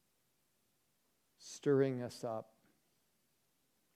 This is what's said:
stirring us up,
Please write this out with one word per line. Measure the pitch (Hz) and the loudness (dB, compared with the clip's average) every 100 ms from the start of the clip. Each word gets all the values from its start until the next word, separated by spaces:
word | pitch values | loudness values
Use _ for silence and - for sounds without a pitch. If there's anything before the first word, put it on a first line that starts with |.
| _ _ _ _ _ _ _ _ _ _ _ _ _ _ | _ _ _ _ _ _ _ _ _ _ _ _ _ _
stirring | - - 143 135 135 127 | -20 -4 4 4 4 0
us | 120 - | -6 -8
up, | 120 110 - _ _ _ _ _ _ _ _ _ _ _ _ _ _ | -6 -6 -8 _ _ _ _ _ _ _ _ _ _ _ _ _ _